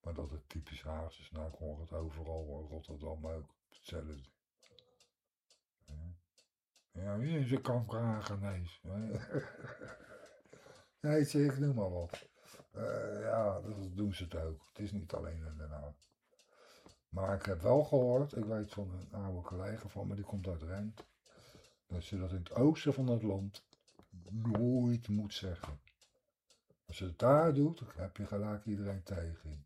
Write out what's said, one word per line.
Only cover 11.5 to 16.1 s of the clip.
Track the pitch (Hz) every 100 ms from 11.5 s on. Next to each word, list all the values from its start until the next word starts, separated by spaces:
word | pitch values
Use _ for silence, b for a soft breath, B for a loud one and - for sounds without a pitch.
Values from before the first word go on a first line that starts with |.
ik | 135
noem | 143 123
maar | 95
wat. | 87 85 - - B B B -
Eh, | - 107 107 107 104
ja, | 110 113 104 98
dat | 104 98 95 92
doen | 104
ze | 95
het | 85 82
ook. | 80 78 -
Het | -
is | 104
niet | 101 85
alleen | - 82 82 80
in | 76
Den | 76
Haag. | 76 73 - _